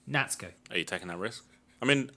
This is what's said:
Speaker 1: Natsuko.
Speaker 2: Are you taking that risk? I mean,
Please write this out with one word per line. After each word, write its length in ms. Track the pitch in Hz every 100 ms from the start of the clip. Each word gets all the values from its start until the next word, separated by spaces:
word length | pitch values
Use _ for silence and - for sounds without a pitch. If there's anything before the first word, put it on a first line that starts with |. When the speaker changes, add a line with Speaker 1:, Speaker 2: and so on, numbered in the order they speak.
| -
Speaker 1:
Natsuko. 420 | 139 131 - 90 - -
Speaker 2:
Are 80 | 90
you 60 |
taking 240 | 78 90 90
that 100 | 87
risk? 280 | 110 - - - _ -
I 40 | 127
mean, 260 | 139 127